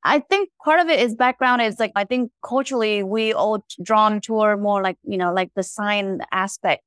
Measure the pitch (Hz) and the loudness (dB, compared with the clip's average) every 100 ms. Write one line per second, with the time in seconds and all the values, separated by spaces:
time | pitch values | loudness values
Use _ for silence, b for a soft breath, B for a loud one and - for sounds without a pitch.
0 | - 285 294 392 392 _ - 311 339 302 | 2 2 2 0 0 _ 2 2 4 2
1 | 240 226 254 254 262 247 226 208 220 208 | 2 2 0 2 0 2 0 0 -2 -2
2 | 202 254 240 _ - 247 269 262 220 208 | -2 -2 -4 _ -4 -4 -2 -2 0 0
3 | 196 220 220 220 202 214 - - 180 220 | -2 -2 0 0 0 -2 -6 -16 0 2
4 | 214 214 - 220 214 208 208 202 190 180 | 4 0 -2 0 2 2 0 0 -2 -4
5 | - 196 180 180 185 - 185 - 208 208 | -6 -2 0 0 -2 -4 -8 -6 -2 -2
6 | 196 190 - 190 190 - 196 147 | -2 -6 -4 -2 -2 -4 -2 -2